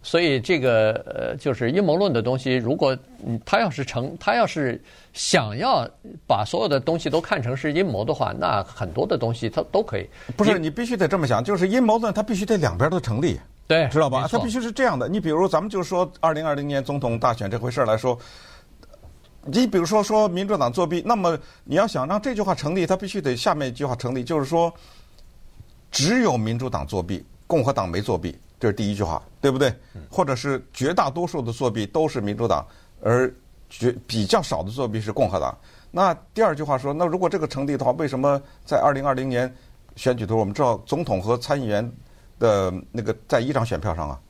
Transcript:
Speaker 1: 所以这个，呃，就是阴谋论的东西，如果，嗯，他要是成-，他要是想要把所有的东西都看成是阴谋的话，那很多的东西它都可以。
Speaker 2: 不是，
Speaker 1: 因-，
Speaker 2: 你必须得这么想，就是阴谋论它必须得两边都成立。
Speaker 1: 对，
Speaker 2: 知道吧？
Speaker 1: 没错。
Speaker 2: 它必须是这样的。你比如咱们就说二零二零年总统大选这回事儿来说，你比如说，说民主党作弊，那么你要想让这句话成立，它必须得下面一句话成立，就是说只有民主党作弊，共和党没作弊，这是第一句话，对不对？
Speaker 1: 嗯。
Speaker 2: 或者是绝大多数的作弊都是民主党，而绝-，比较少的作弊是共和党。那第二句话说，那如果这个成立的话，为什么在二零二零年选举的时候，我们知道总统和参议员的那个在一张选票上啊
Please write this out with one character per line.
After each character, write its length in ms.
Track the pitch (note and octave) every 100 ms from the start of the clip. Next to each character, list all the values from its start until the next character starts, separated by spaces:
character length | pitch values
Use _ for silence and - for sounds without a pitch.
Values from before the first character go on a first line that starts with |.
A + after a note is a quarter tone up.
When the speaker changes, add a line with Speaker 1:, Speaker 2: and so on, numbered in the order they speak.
Speaker 1:
所 180 | - E3
以 180 | F3 C3+
这 180 | - F3+
个， 340 | B2+ A2+ G#2+ A2 -
呃， 280 | - A#1 C3
就 180 | C#3+
是 160 | B2 A#2+
阴 140 | E3+
谋 140 | F#3+ D#3+
论 160 | G3+
的 80 | A#2
东 160 | A2+ B2+
西， 180 | C3 B2+
如 180 | A2+ D3
果， 220 | C#3 C3 - - -
嗯， 120 | A#2
他 160 | - G3+
要 100 | A3
是 140 | C#3
成-， 320 | C3+ - B2+ E3+
他 140 | - A#3+
要 120 | G#3+
是 340 | E3 C3+ A2+ - - -
想 460 | - - F3 A2 G#2+
要 320 | A3+ G#3 A#2 - - - -
把 200 | G#2 G#2+
所 160 | F3+
有 60 | G#3+
的 120 | C#3
东 180 | C#3 E3
西 120 | D#3
都 100 | D3+
看 220 | E3 G3
成 160 | A#2 C3
是 160 | D#3
阴 120 | D3 F#3+
谋 200 | G2+ A2
的 80 |
话， 180 | D3+ G#2+
那 320 | - F2 G#2+
很 260 | F#2 - G2
多 160 | D#2 F#3
的 120 | C3+
东 160 | A2+
西 160 | A#2 A2+
它 120 | - -
都 140 | G3
可 140 | A3 G2+
以。 100 | F2+ - - -
Speaker 2:
不 80 | G#3
是， 60 |
Speaker 1:
因-， 100 | G3+
Speaker 2:
你 60 | D#3+
必 160 | D#3 A#3+
须 100 | A#3
得 120 | D#3+
这 80 | G3
么 100 | C#3
想， 160 | A2
就 140 | B2 G3+
是 100 | F#3
阴 160 | A#3+
谋 140 | A#3 A3
论 160 | A3+
它 100 | G3+
必 120 | G#3+ G3
须 100 | G3+
得 120 | G#3+
两 200 | C#3+ F2
边 120 | C#3
都 100 | F3
成 220 | - A2
立。 160 | D#3+ E2 - - -
Speaker 1:
对， 220 | D#3+ C#3+
Speaker 2:
知 100 | C3+
道 100 | D3+
吧？ 120 | B2+
Speaker 1:
没 60 | D#3
错。 100 | A#3
Speaker 2:
它 60 | A#3+
必 40 |
须 100 | A#3
是 100 | A#3
这 140 | A3+ B3+
样 120 | C#3+
的。 120 | A2
你 100 | G3+
比 100 | D#3+
如 160 | D#3 F#3
咱 140 | D#3
们 100 | G3+
就 140 | G3+
说 260 | E3+ F#3 F3+ -
二 120 | E3
零 120 | D3+ D#3+
二 100 | C#3+
零 100 | C#3+
年 160 | C#3
总 160 | C3+ C#3+
统 220 | B2 A2+
大 140 | B2
选 160 | A#2 G2
这 100 | A2
回 100 | A#2+
事 120 | B2
儿 40 | A#2+
来 120 | A2
说， 200 | B2+ A#2+ - - - - - - - - - - - -
你 260 | - E3+ B3
比 100 | G3
如 80 | E3+
说， 160 | G#3+
说 240 | G3+ G#3+ G#3+
民 180 | F3 G3
主 80 | G3+
党 160 | C#3+
作 160 | F#3+ E3+
弊， 160 | F3 G#3
那 120 | G#3+
么 200 | F3+ D#3 - - -
你 100 | D3+
要 100 | A3
想 220 | D3+ C3+
让 140 | G3+
这 120 | A#3+
句 80 | A3
话 140 | G3 F3+
成 180 | D3
立， 120 | F#3 E3+
它 100 | F#3
必 120 | G3
须 120 | G3+
得 160 | D3 B2
下 180 | G#3
面 140 | D#3 C3+
一 40 |
句 120 | A#2+
话 100 | C3+ A#2+
成 200 | B2 C3
立， 80 |
就 160 | A#2+ D#3+
是 60 | C3+
说 260 | E3 E3+ E3 - - - - - - - - - - -
只 300 | - C#3+ B3
有 160 | A3+ B2
民 200 | A2 A#2
主 120 | B2+
党 180 | F#2 C#2
作 160 | G2
弊， 220 | E2+ F#2 - - -
共 160 | E3+
和 120 | B2
党 160 | C3+ F#2+
没 100 | F2
作 180 | G#2+ F#2
弊， 200 | E2+ - - _
这 120 | A2+
是 40 |
第 180 | G2+ G#2
一 40 | G2+
句 80 |
话， 180 | F2+ D#2+ - -
对 100 | C#3
不 60 | C3
对？ 120 | C3+ - -
Speaker 1:
嗯。 80 | - -
Speaker 2:
或 140 | -
者 120 | D3+ B2
是 280 | C#3+ C3 -
绝 200 | - C3
大 160 | F3+ D3+
多 180 | C#3 F3
数 140 | D#3+
的 100 | A#2
作 180 | A#2 B2+
弊 160 | A2 G#2
都 220 | D#3+ D#3
是 140 | C#3
民 140 | G2+ G2+
主 120 | A#2
党， 180 | D#2+ - - - -
而 300 | G#2 A#2+ B2+ - - - -
绝-， 240 | - A#2 F#2 -
比 180 | A2+ G2+
较 160 | A3
少 220 | D3+ -
的 80 | F2+
作 160 | A#2+ B2
弊 120 | G#2+
是 100 | G#2+
共 180 | G#2 A2
和 100 | F2+
党。 160 | C2 - - - -
那 220 | E3+ F#3+ E3 -
第 80 | -
二 140 | A3 D3+
句 80 |
话 140 | D3+ C3
说， 160 | C#3
那 120 | D3 F3
如 140 | F3+
果 100 | F3+
这 80 | F#3+
个 100 | D#3
成 200 | C3+ C#3
立 80 | C#3
的 60 |
话， 80 | B2+
为 160 | B2+ D3+
什 100 | C3
么 240 | C#3+ C#3 - - -
在 140 | D3
二 140 | -
零 120 | C3+ C#3+
二 80 |
零 140 | C3 C3+
年 260 | B2 B2+ B2+ - - - -
选 200 | C3 B2
举 80 |
的 60 | G2+
时 40 |
候， 60 | A2+
我 60 | G2+
们 80 |
知 80 | G2+
道 200 | C3+ G#2+ -
总 180 | C#3+
统 180 | E3+ G2
和 160 | G2+ A#2+
参 240 | - C#3+
议 40 | A#2+
员 240 | G#2 A#2+ - - - - -
的 340 | A#2 G2+ F#2 F#2 -
那 100 | A#2+
个 140 | A2 A2 -
在 120 | C3
一 140 | B2+
张 120 | C#3 A2+
选 140 | E2
票 160 | G#2 E2
上 140 | D2+
啊 100 | C2+ -